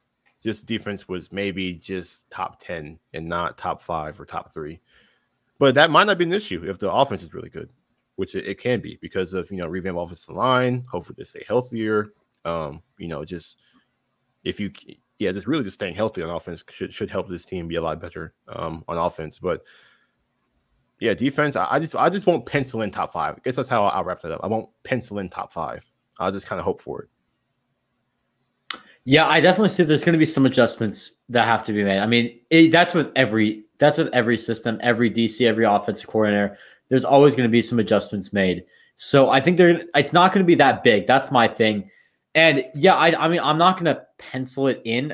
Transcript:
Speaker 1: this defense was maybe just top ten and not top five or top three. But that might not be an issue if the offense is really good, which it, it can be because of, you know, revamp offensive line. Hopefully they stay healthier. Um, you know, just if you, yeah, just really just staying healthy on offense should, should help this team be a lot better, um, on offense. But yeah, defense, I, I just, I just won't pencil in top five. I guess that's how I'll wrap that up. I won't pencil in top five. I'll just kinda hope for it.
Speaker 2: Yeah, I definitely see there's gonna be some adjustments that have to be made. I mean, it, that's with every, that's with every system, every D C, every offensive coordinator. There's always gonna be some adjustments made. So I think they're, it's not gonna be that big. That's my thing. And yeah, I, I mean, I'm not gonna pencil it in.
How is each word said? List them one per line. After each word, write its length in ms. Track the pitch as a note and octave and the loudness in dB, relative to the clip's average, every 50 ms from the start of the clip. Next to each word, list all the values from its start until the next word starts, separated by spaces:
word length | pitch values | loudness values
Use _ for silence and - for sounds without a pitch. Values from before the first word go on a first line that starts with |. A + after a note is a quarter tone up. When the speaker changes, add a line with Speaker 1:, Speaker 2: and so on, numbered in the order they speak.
| _ _ _ _ _ _ _ _ - | _ _ _ _ _ _ _ _ -8
Speaker 1:
this 200 | A2+ G#2+ - - | -8 -8 -8 -8
defense 440 | - A2+ G#2+ - G2+ G2+ F#2+ - | -8 -8 -8 -6 -8 -10 -10 -10
was 240 | - F#2 F2+ D#2+ - | -10 -12 -12 -12 -10
maybe 440 | F#2 G2 G2+ G2+ F2+ F#2+ F#2+ F#2 F2+ | -8 -6 -6 -6 -6 -6 -6 -8 -8
just 540 | E2 - - F#2+ F#2 F2 - - - _ _ | -10 -12 -10 -10 -10 -10 -12 -16 -18 _ _
top 280 | - - F#2 F2+ - _ | -12 -10 -10 -10 -12 _
ten 400 | - - F2+ E2 D2+ D2 E2 - _ _ - | -14 -12 -12 -12 -12 -14 -18 -20 _ _ -14
and 160 | D#2+ E2 E2 | -12 -10 -6
not 300 | E2+ F2 F2 D#2+ - - | -4 -4 -4 -6 -8 -8
top 240 | - F2+ D#2+ - - | -8 -8 -8 -8 -8
five 360 | - E2+ D#2+ D2+ D2+ D2+ - | -8 -8 -8 -8 -10 -12 -16
or 60 | - | -16
top 280 | - - D#2+ - _ - | -14 -12 -12 -12 _ -14
three. 280 | E2 D#2 D2 D#2+ - _ _ _ _ _ _ _ _ _ _ _ _ _ _ _ - | -14 -12 -12 -14 -18 _ _ _ _ _ _ _ _ _ _ _ _ _ _ _ 2
But 160 | D3 C3+ B2 | 2 4 6
that 180 | C#3+ D3+ E3+ D3 | 6 4 4 6
might 160 | E3 G3 G#3+ | 4 4 4
not 100 | G3 E3+ | 2 0
be 60 | F3 | 0
an 80 | E3 F3 | -2 -2
issue 320 | G#3 G#3 - F#2 E2 E2+ | -4 -4 -6 -10 -8 -8
if 120 | F2 F#2+ F2+ | -8 -8 -6
the 120 | G#2 F#2+ | -4 -2
offense 320 | F2 A#2 C3+ - G#2+ F2+ F2 | 0 0 0 0 -2 -8 -10
is 120 | D#2+ - | -12 -16
really 160 | E2+ E2 - | -16 -16 -16
good, 180 | - E2 - - _ _ _ _ _ _ _ _ _ | -16 -16 -16 -18 _ _ _ _ _ _ _ _ _
which 180 | - F#2+ - - | -8 -8 -8 -8
it, 120 | F#2+ - | -8 -8
it 120 | F2+ G2 - | -8 -8 -6
can 220 | - A#2+ B2 G#2+ | -4 -2 -2 -2
be 180 | E2+ - - - | -4 -8 -14 -16
because 340 | - E2+ - G2 F#2 E2 F2 | -16 -8 -6 -6 -6 -4 -6
of, 140 | F#2 E2+ - | -8 -8 -8
you 80 | G2 F#2 | -8 -10
know, 100 | F2 D#2+ | -8 -8
revamp 300 | F2 F#2+ F2 F#2+ F2+ F2 | -8 -8 -8 -6 -6 -8
offensive 360 | F2 E2+ F2 - - - D#2+ | -8 -10 -12 -18 -18 -14 -8
line. 500 | F2+ A2 B2+ B2+ B2+ B2+ B2+ B2 B2 B2 - | -4 0 2 2 2 2 0 -2 -4 -6 -8
Hopefully 240 | - F2+ - - - - | -10 -10 -10 -12 -16 -18
they 60 | - | -18
stay 200 | - - - - | -18 -18 -16 -8
healthier. 680 | - G#2 B2 B2 B2+ A#2+ A2+ A2 A2 G#2+ G#2 G#2 G#2 _ _ _ _ _ _ - | -4 -2 -2 -2 -4 -6 -6 -4 -2 0 -2 -2 -4 _ _ _ _ _ _ -8
Um, 380 | E2 E2+ E2 D#2 D2 C#2+ D#2 _ _ _ - | -6 -6 -6 -6 -8 -10 -14 _ _ _ -14
you 80 | F#2 | -12
know, 180 | E2+ E2 C#2+ D2+ | -10 -10 -10 -10
just 340 | D#2 F2+ E2+ - - - _ _ _ _ _ _ _ _ _ _ _ _ _ _ _ _ _ - | -10 -12 -14 -14 -16 -20 _ _ _ _ _ _ _ _ _ _ _ _ _ _ _ _ _ -10
if 160 | - - - | -10 -8 -6
you, 140 | G#2 G2 - - - - - _ _ _ _ - | -8 -10 -10 -14 -20 -20 -20 _ _ _ _ -4
yeah, 100 | - - | -4 -4
just 160 | F#2 G2+ F2 | -4 -4 -4
really 160 | G#2+ D3+ D#3+ A#2+ | -4 -4 -4 -4
just 120 | F#2+ - | -6 -8
staying 200 | - G#2 F#2 D#2+ | -8 -8 -8 -4
healthy 260 | F#2 A2 A2 - F#2 | -4 -4 -4 -4 -6
on 100 | E2 E2 | -8 -8
offense 340 | E2+ E2 - - F2 D#2+ - _ | -8 -10 -10 -10 -14 -14 -16 _
should, 240 | - - F#2+ - - | -14 -12 -12 -10 -10
should 180 | - A2 F2+ | -8 -10 -8
help 180 | F#2 G2 F2 F#2+ | -6 -6 -8 -8
this 160 | F2+ E2 - | -10 -14 -12
team 240 | - - F#2 E2+ E2 | -10 -10 -10 -8 -8
be 80 | E2+ | -6
a 60 | E2+ E2 | -6 -4
lot 180 | D#2+ D#2 D#2+ | -4 -6 -8
better, 340 | F2+ F2 - E2+ E2 D#2+ - _ _ - | -10 -14 -14 -14 -14 -14 -16 _ _ -16
um, 340 | - E2+ E2+ D#2+ D#2+ E2 - - | -12 -10 -10 -10 -10 -10 -10 -8
on 100 | E2+ E2+ | -4 -2
offense. 400 | E2 F2 - - D#2+ D2+ - - | -2 -2 -4 -6 -12 -12 -12 -8
But 240 | F2+ F2+ E2+ - - _ _ _ _ _ _ _ _ _ _ _ _ _ _ _ _ _ _ _ _ _ _ _ _ _ _ - | -6 -4 -4 -6 -8 _ _ _ _ _ _ _ _ _ _ _ _ _ _ _ _ _ _ _ _ _ _ _ _ _ _ -4
yeah, 160 | - A2+ G2 | -2 -2 0
defense, 400 | E2 A#2 C#3+ C#3 - D3 D3 C3+ | 0 -2 -2 0 0 -2 0 0
I, 140 | G2 F2+ - | -2 -2 -2
I 80 | - C#3+ | -2 -2
just, 160 | D#3+ D#3 - | -4 -4 -2
I 140 | - C3 E3 | 0 0 0
just 180 | F3 G3+ - | 0 -2 -2
won't 180 | F#3+ E3+ C#3 B2 | -2 -2 -2 -2
pencil 380 | - - C#3+ C3 B2+ - A2+ A2 | -4 -4 -4 -4 -4 -6 -6 -6
in 80 | G2+ | -6
top 220 | F#2 G2+ F2 - - | -6 -8 -8 -8 -6
five. 240 | F2 D2+ D2+ D2+ | -6 -6 -6 -8
I 40 | - - | -8 -8
guess 100 | B2+ B2 | -6 -4
that's 140 | C#3+ B2+ - | -4 -4 -2
how 160 | B2+ A2+ G2+ | 0 0 0
I'll 180 | G2+ - F#2+ F2 | 0 0 -2 -4
wrap 180 | F2 F2+ - - | -6 -8 -10 -10
that 100 | E2 D#2+ | -10 -10
up. 80 | - - | -8 -6
I 60 | F#2+ | -4
won't 200 | A2 A2+ G#2 - _ _ - | -4 -4 -6 -8 _ _ -8
pencil 380 | - C3+ B2 - - G2+ G#2 | -6 -6 -6 -6 -8 -10 -10
in 80 | F#2+ F2+ | -10 -10
top 240 | - - - - - | -10 -12 -12 -10 -10
five. 360 | F2 E2 C2 A#1 - - _ _ _ _ _ _ - | -10 -8 -8 -10 -12 -16 _ _ _ _ _ _ -6
I'll 140 | - F#2+ G2 | -4 -4 -4
just 160 | G2 - - | -6 -8 -8
kinda 160 | G#2+ F2+ E2 | -8 -6 -4
hope 160 | G2 F2 - | -4 -6 -6
for 220 | - - C2 - - | -8 -14 -12 -12 -14
it. 60 | - _ _ _ _ _ _ _ _ _ _ _ _ _ _ _ _ _ _ _ _ _ _ _ _ _ _ _ _ _ _ _ - - - _ _ _ _ - | -16 _ _ _ _ _ _ _ _ _ _ _ _ _ _ _ _ _ _ _ _ _ _ _ _ _ _ _ _ _ _ _ -16 -16 -16 _ _ _ _ 0
Speaker 2:
Yeah, 240 | B2+ C3+ D#3 D#3+ C#3+ | 4 6 6 6 6
I 120 | D3+ E3 | 4 4
definitely 280 | C#3+ F3+ F3+ F#3+ A3 F#3 | 6 4 4 4 2 2
see 160 | - - F3 | 4 2 4
there's 200 | D3 D#3 C#3+ - | 4 4 2 4
gonna 140 | F3 E3 D#3+ | 4 4 4
be 80 | D#3 | 4
some 200 | D#3+ - C#3 C3+ | 2 4 4 2
adjustments 640 | C3 C3 C3 A#2+ A2+ - - A2+ G#2 F#2+ - - - _ _ _ - | 4 4 4 4 2 2 -2 -4 -4 -4 -6 -12 -14 _ _ _ -2
that 160 | A#2+ A#2+ A2 | 0 2 2
have 200 | A2+ A#2 G#2+ - | 4 2 0 0
to 60 | - G#2+ | -2 -2
be 120 | G#2 G2+ | 0 2
made. 140 | G2+ F#2+ G2 | 2 2 2
I 80 | G2+ | 2
mean, 340 | A2 A#2+ A#2+ A#2 A#2+ - - _ - | 2 2 2 2 0 -4 -10 _ 2
it, 220 | D#3+ E3 E3 D#3+ - | 6 6 6 8 6
that's 200 | E3 F3 F3 - | 6 4 4 2
with 180 | E3+ C#3+ - - | -2 -2 0 0
every, 520 | C3 C3 G#2 G#2+ A2 G#2+ G#2+ G#2+ - - _ _ - | 0 0 2 2 2 2 0 0 -4 -10 _ _ 2
that's 200 | C#3+ D3 - D#3 | 2 4 4 2
with 100 | D#3+ - - | 0 0 0
every 260 | B2 A#2 A2+ A#2+ A2 | 0 2 2 0 0
system, 400 | - - A#2 - - A#2 A2+ - | -2 -4 -6 -4 -4 -6 -6 -2
every 280 | - A#2+ A#2 G#2+ A#2+ A2+ | 0 0 2 2 2 0
D 200 | F#2+ A2+ A#2 A2 | 2 0 0 0
C, 180 | - - B2 | 0 2 2
every 180 | A#2 A2 A2+ A2+ | 2 2 2 2
offensive 440 | G#2+ G2+ G2+ - - G2+ - - - | 2 2 2 0 -2 -8 -8 -8 -4
coordinator. 500 | - A2 G#2+ G#2 G#2 G2+ G2+ G2 - - - - _ _ _ - | -2 0 2 2 2 2 0 -2 -4 -10 -20 -20 _ _ _ 0
There's 160 | B2+ C3 B2+ | 0 0 2
always 320 | - C3+ C#3 C#3+ D3 C3 | 4 6 8 8 6 6
gonna 120 | C3 B2 A#2 | 4 2 2
be 140 | A2 A#2+ A2 | 4 2 2
some 160 | - B2+ A#2 | 2 0 0
adjustments 540 | G#2+ F#2+ A2 G2+ - - - G#2 F#2 - - | 2 2 2 0 0 -2 -6 -8 -8 -4 -2
made. 320 | G2+ F#2+ F#2 F2+ F2 - _ _ _ _ _ _ | 0 0 0 0 -2 -6 _ _ _ _ _ _
So 340 | - - - - C#3+ C3+ B2 | -12 -4 2 4 6 6 6
I 100 | A#2+ C3+ | 4 4
think 160 | C3 D#3+ F3+ | 4 4 4
they're, 280 | E3 F3+ E3+ F3 E3 - - - | 6 6 6 6 4 0 -2 0
it's 180 | D3 C#3+ - - | 0 0 2 4
not 200 | F3 F3 F#3 F#3 | 4 4 6 4
gonna 120 | G#3 F#3 | 4 4
be 120 | E3+ E3+ | 4 6
that 260 | C3+ C#3+ C3+ A#2 - - | 6 6 4 4 4 4
big. 240 | B2 A2 G2+ F#2+ | 4 4 4 4
That's 240 | - B2 C#3 - - | 2 2 2 2 2
my 160 | C#3 B2 A2+ | 2 4 4
thing. 440 | G#2+ - - A2+ A2 G#2+ G#2 G2 - _ _ _ _ _ _ _ _ - | 2 2 2 2 2 2 -2 -6 -10 _ _ _ _ _ _ _ _ 2
And 300 | D#3 D#3+ E3 D3 C#3 - - - | 4 4 6 4 2 0 -4 -2
yeah, 200 | D3 C#3+ F#3+ F3 | 2 4 4 6
I, 300 | C3 D3+ E3+ E3 - D3+ | 6 4 2 2 2 0
I 20 | D#3+ | 0
mean, 120 | E3+ E3+ A#2 | 0 0 0
I'm 160 | C#3 D3+ D#3+ | 0 2 2
not 180 | E3+ F#3 F#3 | 2 2 2
gonna 300 | F#3 E3+ D#3+ C3 - - _ _ - | 2 0 -2 -2 -2 -6 _ _ -20
pencil 500 | - - - C3+ C3 B2 - - C3+ C3+ | -18 -12 -10 -10 -8 -8 -4 -2 0 0
it 120 | A#2+ - - | 0 -2 -4
in. 280 | A2+ A2+ A#2+ C3+ D3+ | -4 -4 -2 -4 -4